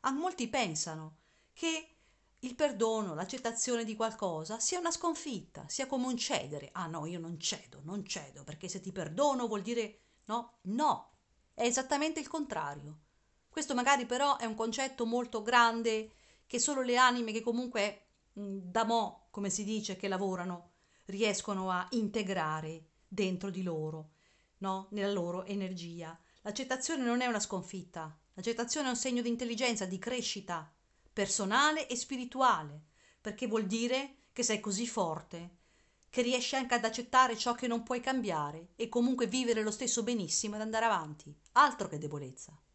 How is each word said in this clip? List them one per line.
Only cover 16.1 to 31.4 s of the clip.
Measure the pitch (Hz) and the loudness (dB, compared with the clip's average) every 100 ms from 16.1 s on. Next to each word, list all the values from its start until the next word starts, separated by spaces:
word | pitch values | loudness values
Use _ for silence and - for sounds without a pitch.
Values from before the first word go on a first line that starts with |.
| - - _ _ | -14 -20 _ _
che | 247 | 0
solo | 294 269 | 2 2
le | 254 240 | 2 6
anime | 254 247 226 | 6 6 0
che | 220 | -2
comunque, | 226 233 247 233 202 202 _ _ _ - | 0 0 0 0 0 -2 _ _ _ -10
mm, | 202 196 | -8 -6
da | 180 226 | -2 0
mo', | 220 233 190 - _ | 4 4 2 -6 _
come | - 202 | -6 -2
si | 185 | -2
dice, | 208 220 214 185 | -2 -2 -2 -4
che | 196 | -2
lavorano, | 190 196 185 180 175 - _ _ _ - | 0 0 0 -4 -6 -10 _ _ _ -10
riescono | 196 220 202 - 190 190 | 0 2 2 -2 -2 0
a | 180 185 | 0 0
integrare | 247 208 220 190 185 156 156 156 160 - _ _ | -2 0 -2 0 0 0 -2 -4 -10 -16 _ _
dentro | 190 190 180 196 | -2 0 0 -4
di | 180 | -4
loro, | 185 160 156 156 156 _ _ _ _ _ | -2 -2 -4 -6 -12 _ _ _ _ _
no? | 196 190 190 | -4 -4 -4
Nella | 208 196 | -2 0
loro | 202 170 180 185 | 2 0 -4 -4
energia. | 202 185 185 170 170 160 165 _ _ | -4 -2 -6 -8 -8 -10 -12 _ _
L'accettazione | 208 214 254 262 262 320 | -8 -6 -2 -2 0 0
non | 247 240 | 2 2
è | 247 | 2
una | 220 | 0
sconfitta, | - 190 - 185 - 170 156 - _ | 0 -4 -6 -10 -10 -10 -12 -14 _
l'accettazione | - 208 233 240 302 269 | -6 -2 -2 0 0 0
è | |
un | 240 | 0
segno | 262 240 | 0 0
di | 240 | 0
intelligenza, | 233 240 233 254 226 185 | 0 -2 0 0 0 -2
di | 190 | -4
crescita | 233 247 - 208 185 170 156 _ _ _ _ | -4 -4 -4 -6 -6 -6 -8 _ _ _ _
personale | - 196 - | -2 0 2